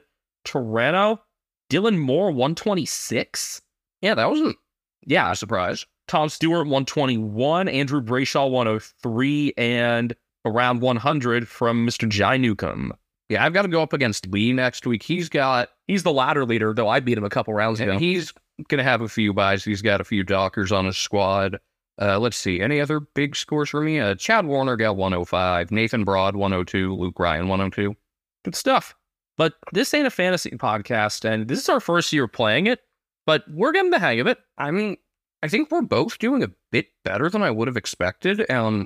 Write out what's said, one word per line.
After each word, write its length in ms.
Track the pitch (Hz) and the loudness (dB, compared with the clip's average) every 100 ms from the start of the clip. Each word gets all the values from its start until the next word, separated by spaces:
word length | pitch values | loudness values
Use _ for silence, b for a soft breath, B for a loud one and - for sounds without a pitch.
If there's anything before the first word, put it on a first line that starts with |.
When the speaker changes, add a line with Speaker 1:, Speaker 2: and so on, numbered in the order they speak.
| - _ _ _ - | -6 _ _ _ -8
Speaker 1:
Toronto, 760 | 147 117 110 123 175 208 220 _ _ _ _ - | -6 -2 0 2 2 2 0 _ _ _ _ -2
Dylan 280 | 151 220 196 | 0 2 2
Moore, 340 | 139 143 202 | 2 2 2
one 240 | 143 131 165 | 2 0 0
twenty-six. 1080 | - 196 147 - - - - - - - - _ _ _ | -2 -2 -2 -6 -4 -4 -4 -6 -10 -12 -18 _ _ _
Speaker 2:
Yeah, 140 | 190 214 | -2 2
that 140 | 120 | 2
wasn't 260 | 302 311 - _ _ _ _ - | 2 0 -2 _ _ _ _ -2
Speaker 1:
Yeah. 260 | 160 107 | 2 2
Speaker 2:
a 40 | 90 | -2
surprise. 500 | 101 110 90 160 - _ - | -2 -2 -2 -4 -10 _ -4
Speaker 1:
Tom 220 | 175 151 | 0 0
Stewart, 380 | - 165 170 151 | 0 0 2 2
one 180 | 135 135 | 0 0
twenty-one. 800 | - 135 117 110 104 135 165 190 | 0 0 0 -2 -2 0 0 0
Andrew 340 | 135 139 143 | 0 0 -2
Brayshaw, 480 | 113 127 135 151 139 | 0 0 0 0 2
one 200 | 127 117 | 2 2
oh 100 | 110 | 0
three. 720 | - _ 127 113 131 147 143 - | -4 _ -4 0 0 0 0 0
And 580 | 120 120 120 117 120 - _ _ 117 | 0 2 0 0 -2 -6 _ _ -4
around 360 | 110 123 123 | 0 2 2
one 160 | 127 120 | 2 2
hundred 520 | 135 156 120 117 117 | 2 0 2 0 -2
from 340 | - 120 117 | -2 0 2
Mister 240 | 117 - 113 | 0 0 0
Jai 300 | 101 101 131 | 2 2 4
Newcomb. 560 | 123 101 82 52 64 - _ _ - | 2 0 -4 -4 -8 -10 _ _ -4
Speaker 2:
Yeah, 160 | 101 | 0
I've 100 | 131 | 2
gotta 140 | 175 202 | 2 2
go 140 | 165 | 2
up 100 | 156 | 0
against 360 | 151 127 101 92 | 0 0 -2 -4
Lee 260 | 101 110 | 0 2
next 340 | 127 127 - 135 | 2 0 -2 -2
week. 160 | 113 | -2
He's 240 | - 170 170 | -2 -4 -2
got 420 | 156 135 127 120 _ - | 0 2 0 -2 _ -2
Speaker 1:
He's 160 | 196 | 0
the 100 | 175 | 2
ladder 320 | 139 131 151 127 | 2 2 2 2
leader, 280 | 117 107 | 2 2
though 140 | 110 107 | 2 2
I 140 | 127 | 2
beat 160 | 127 113 | 2 0
him 80 | 101 | 0
a 40 | |
couple 240 | 127 113 | -2 -2
rounds 280 | 107 110 110 | 0 0 0
Speaker 2:
and 100 | 110 | 0
Speaker 1:
ago. 80 | 95 | 0
Speaker 2:
he's 340 | 170 180 - - _ - 151 | 0 0 -4 -12 _ -18 -4
gonna 160 | 147 | -2
have 180 | 127 117 | 2 0
a 60 | 113 | 0
few 260 | - 107 | 0 0
buys. 300 | 101 98 98 | 2 2 0
He's 180 | 104 101 | -2 -2
got 200 | 107 101 | 2 0
a 40 | 92 | 0
few 180 | 104 | -2
Dockers 500 | 92 98 95 - 95 | 0 0 0 -2 0
on 120 | 101 95 | 0 0
his 120 | 92 | -2
squad. 600 | - 101 95 98 98 98 _ _ _ - | -2 0 2 2 0 -4 _ _ _ -4
Uh, 180 | 101 98 | 0 0
let's 180 | 120 - | 0 -2
see. 220 | - 90 | -2 0
Any 220 | 104 147 | 0 0
other 180 | 143 156 | 0 -2
big 360 | 147 - 143 143 | -4 -4 -4 -4
scores 340 | - 151 147 | -4 -2 -2
for 120 | 147 | -2
me? 180 | 156 156 | -2 0
Uh, 160 | 107 95 | 0 -2
Chad 300 | - 220 170 | 0 0 2
Warner 300 | 139 135 120 | 0 0 0
got 220 | 110 98 | 0 0
one 160 | 95 | 0
oh 100 | 90 | 0
five. 480 | 87 87 92 87 87 | 0 0 0 0 0
Nathan 320 | 107 113 120 | 0 0 0
Broad, 320 | 98 95 95 98 | 0 2 2 0
one 160 | 98 | 0
oh 140 | 95 90 | 0 0
two. 280 | 98 92 95 | -2 -2 -2
Luke 220 | 90 85 | -4 0
Ryan, 300 | 87 78 92 | 0 0 0
one 140 | 95 | 0
oh 80 | 95 | -2
two. 260 | 92 101 101 _ _ _ _ | -2 -2 -4 _ _ _ _
Speaker 1:
Good 120 | - 165 | -10 -4
stuff. 380 | - 262 - - _ _ _ - | 0 0 0 -12 _ _ _ -2
But 200 | 160 - - | -2 -2 -6
this 220 | 185 269 294 | -2 0 0
ain't 100 | 277 | 0
a 60 | |
fantasy 400 | - 180 180 - | 0 0 0 -4
podcast, 760 | 123 123 107 104 117 107 - 113 | -4 -2 -2 -2 0 0 -2 -2
and 220 | 110 110 | -2 -2
this 100 | 165 | -2
is 100 | 277 | 0
our 120 | 294 | 0
first 340 | - 170 165 | 2 0 0
year 140 | 151 120 | 0 0
playing 400 | - 113 113 196 | 0 2 2 2
it, 140 | 247 _ _ _ _ - | -2 _ _ _ _ 0
but 180 | 156 - | 0 0
we're 220 | 151 247 | -2 0
getting 180 | 339 381 | 2 2
the 80 | 339 | 2
hang 220 | 170 117 | 2 2
of 80 | 151 | 0
it. 100 | 247 _ - | -2 _ -8
Speaker 2:
I 100 | 143 | -4
mean, 280 | 170 214 185 _ _ _ _ | -2 -2 -6 _ _ _ _
I 60 | 156 | -4
think 240 | 196 302 | -2 0
we're 100 | 349 | -2
both 380 | 262 110 175 - | 0 0 0 -2
doing 240 | 220 269 | -2 0
a 80 | 120 - _ | -2 -6 _
bit 180 | 120 - _ | -4 -4 _
better 280 | - 98 151 | -6 -2 -2
than 100 | 214 | 0
I 80 | 190 | 0
would 180 | 110 117 | 0 -2
have 80 | 123 | -4
expected. 720 | - - 90 - 185 202 - | -6 -4 -4 -2 -2 -2 0
Um, 340 | 127 110 107 | 0 0 0